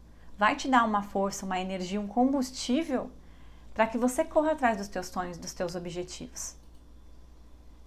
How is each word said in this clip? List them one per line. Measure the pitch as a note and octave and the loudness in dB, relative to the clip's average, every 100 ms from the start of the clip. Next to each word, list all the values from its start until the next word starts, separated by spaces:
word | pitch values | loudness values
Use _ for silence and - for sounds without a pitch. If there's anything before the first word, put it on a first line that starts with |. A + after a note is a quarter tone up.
| - - - - | -20 -20 -10 2
vai | G#3 - | 2 2
te | C#4+ | 4
dar | B3+ | 4
uma | A3+ G#3 | 6 2
força, | G3+ G3 G3 G3 | 0 0 0 -2
uma | F#3+ F#3 | -4 -2
energia, | F#3+ F#3+ F3+ G3+ | -2 -4 -4 -4
um | G3+ | 0
combustível | A#3+ C4 C#4 B3+ - - C4 E4 B3 - - - - - - - | 4 4 4 0 -4 0 0 2 -2 -4 -12 -18 -18 -18 -18 -4
pra | - A3 | 2 2
que | A#3 | 4
você | B3 B3+ | 2 2
corra | D#4+ D#4+ D4+ | 2 4 4
atrás | D4+ B3 G#3 | 4 2 0
dos | G3+ | -2
teus | F#3 F3+ | -6 -6
sonhos, | F#3 F3+ E3+ | -6 -6 -8
dos | F#3 | -10
teus | - F3 | -4 -4
objetivos. | F3 F3 E3 F3+ - B3 - - - - - - - - - - - - - - - | -4 -6 -6 -8 -10 -12 -10 -10 -12 -18 -20 -20 -20 -20 -20 -20 -20 -20 -20 -20 -20